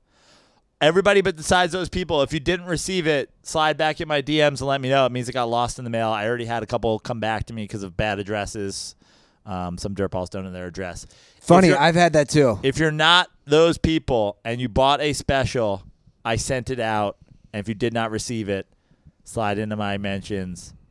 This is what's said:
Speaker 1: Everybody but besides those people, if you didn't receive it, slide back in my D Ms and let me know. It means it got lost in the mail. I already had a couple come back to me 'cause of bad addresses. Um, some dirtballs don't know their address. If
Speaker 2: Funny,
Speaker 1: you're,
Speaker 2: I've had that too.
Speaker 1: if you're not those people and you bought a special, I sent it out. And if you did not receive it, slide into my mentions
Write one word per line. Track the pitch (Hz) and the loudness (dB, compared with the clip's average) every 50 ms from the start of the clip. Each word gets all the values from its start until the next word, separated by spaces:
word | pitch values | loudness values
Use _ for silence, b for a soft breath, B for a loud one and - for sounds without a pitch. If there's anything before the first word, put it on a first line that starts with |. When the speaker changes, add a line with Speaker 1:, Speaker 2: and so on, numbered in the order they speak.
| _ _ _ _ _ _ _ _ _ _ _ _ _ _ _ - | _ _ _ _ _ _ _ _ _ _ _ _ _ _ _ 2
Speaker 1:
Everybody | 143 156 170 190 185 202 196 196 | 2 4 4 4 4 6 6 4
but | 180 190 170 | 4 2 0
besides | 156 151 - 185 180 180 170 165 | -2 0 2 2 4 4 2 0
those | 185 175 139 | -4 -6 -4
people, | - 185 180 151 170 147 | -4 -6 -4 0 0 0
if | 139 - | 2 0
you | 151 160 | 0 -4
didn't | 127 151 185 175 175 180 | -2 -2 -2 -2 -2 -4
receive | 170 147 - - 190 185 156 | -4 -4 -4 -2 -2 -2 0
it, | 160 151 139 147 - _ _ - | 2 2 0 0 -4 _ _ -12
slide | - - 160 156 156 151 | -6 -2 0 2 2 2
back | 143 156 156 151 - | 0 0 -2 -2 -4
in | 170 156 | -4 -2
my | 151 143 | -2 -2
D | 131 139 151 156 | -2 0 2 2
Ms | 147 147 143 120 | 4 2 2 0
and | 131 139 | -2 -2
let | 139 139 | -2 -2
me | 131 127 | 0 2
know. | 135 135 131 | 4 4 4
It | 123 | 4
means | 123 127 120 123 | 2 -2 -6 -4
it | 123 | -4
got | 127 120 117 | -2 -2 0
lost | 117 120 120 117 - - | 0 0 0 0 -2 -8
in | 123 | -8
the | 117 | -6
mail. | 117 113 113 110 | -2 -2 0 0
I | 110 107 104 | 0 0 -2
already | 113 123 120 117 | -2 -2 -2 -4
had | 113 117 117 110 | -4 -4 -4 -4
a | |
couple | - 120 113 107 113 110 107 | -4 -4 -2 0 0 -2 -2
come | - - 123 113 | -4 -6 -6 -4
back | 107 110 110 107 - - | -2 -2 -2 -2 -4 -8
to | 117 | -8
me | 113 104 98 | -10 -10 -8
'cause | - 107 98 | -8 -8 -10
of | 92 85 98 | -8 -6 -4
bad | 107 107 101 98 | -2 -2 -2 -2
addresses. | 101 95 107 104 101 92 - 110 98 98 95 - - - - _ _ _ _ _ _ _ _ _ _ | -4 -4 -4 -4 -4 -6 -6 -8 -8 -8 -8 -8 -12 -14 -16 _ _ _ _ _ _ _ _ _ _
Um, | 107 95 92 90 87 87 87 | -10 -8 -6 -6 -6 -8 -8
some | - 101 98 | -8 -8 -4
dirtballs | 95 98 90 - 92 90 90 | -2 -4 -2 -2 -4 -6 -6
don't | - 98 95 | -8 -10 -10
know | 95 | -10
their | 92 90 90 90 | -10 -10 -10 -10
address. | 82 90 95 87 85 - - - b b b b b b | -10 -8 -10 -10 -10 -12 -16 -20 b b b b b b
If | b | b
Speaker 2:
Funny, | - 175 180 190 165 | 6 6 8 8 6
Speaker 1:
you're, | 143 135 | 6 6
Speaker 2:
I've | 147 170 160 | 4 4 4
had | 175 175 170 151 | 6 4 4 4
that | 156 143 - | 4 2 4
too. | - 151 143 123 104 98 131 | 4 4 4 4 2 0 -2
Speaker 1:
if | 135 127 143 | -2 0 0
you're | 160 156 | 0 0
not | 151 156 156 160 175 180 175 - _ _ _ | 0 2 4 4 6 4 4 2 _ _ _
those | 143 147 156 165 170 160 - | 2 4 6 6 6 4 2
people | - 165 160 151 - - 131 113 104 101 - _ - | 0 0 0 0 0 0 0 0 0 -2 -4 _ -8
and | 113 117 123 | -6 -6 -4
you | 127 120 | -4 -4
bought | 98 131 131 139 147 131 | 0 2 4 4 4 2
a | 147 151 | 2 -2
special, | 135 - - - 139 135 127 - - 127 113 104 98 98 - - - _ _ _ _ _ - | -2 -4 -2 -2 0 0 0 0 -2 -2 -2 -2 -2 -4 -8 -14 -20 _ _ _ _ _ -6
I | 117 113 113 | -4 -4 -2
sent | - - 135 127 117 - | -2 -2 -4 -4 -4 -6
it | 131 120 | -6 -4
out. | 113 110 110 107 104 101 - _ - _ - _ _ _ | -2 -2 0 0 0 -2 -4 _ -16 _ -20 _ _ _
And | - 104 | -10 -8
if | 98 113 | -6 -6
you | 110 | -6
did | 95 123 120 | -4 -2 -2
not | 113 113 113 110 | -2 -2 -2 -2
receive | 107 110 - - 123 113 104 98 | -4 -6 -6 -6 -6 -6 -4 -4
it, | 101 95 - _ _ _ _ _ _ _ _ - _ _ _ | -4 -4 -6 _ _ _ _ _ _ _ _ -20 _ _ _
slide | - - 120 110 104 101 101 | -12 -6 -4 -2 -2 -2 -2
into | 110 107 107 | -4 -4 -4
my | 107 104 101 101 101 | -4 -4 -4 -4 -4
mentions | 101 98 98 98 92 - 107 98 92 92 87 85 - - - - _ _ | -4 -4 -6 -6 -6 -6 -6 -6 -6 -8 -10 -12 -14 -18 -20 -20 _ _